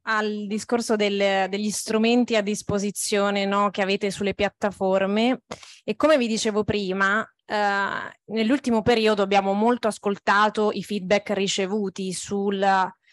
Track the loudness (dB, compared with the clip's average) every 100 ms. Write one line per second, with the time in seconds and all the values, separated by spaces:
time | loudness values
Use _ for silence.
0 | -4 -2 -2 -4 -6 -6 -2 -2 0 0
1 | 0 2 2 2 0 -2 -4 -4 -2 0
2 | 2 2 2 0 0 -4 -4 -4 -4 -4
3 | -2 0 0 0 0 0 0 0 0 0
4 | -2 -2 -4 0 -2 -2 -4 -2 0 2
5 | 2 2 0 0 -6 -18 -18 -12 -8 0
6 | 2 4 2 0 0 -2 -2 -2 -2 0
7 | 0 0 -4 _ -6 -2 0 0 -2 -4
8 | -8 -14 -8 -2 0 0 2 0 2 4
9 | 4 2 2 2 2 2 2 2 -2 -2
10 | -4 -2 2 4 2 2 0 -2 -6 -6
11 | 0 0 0 -2 -2 -2 -2 -2 -4 -6
12 | -8 -8 -6 -4 -2 0 2 4 2 -4
13 | _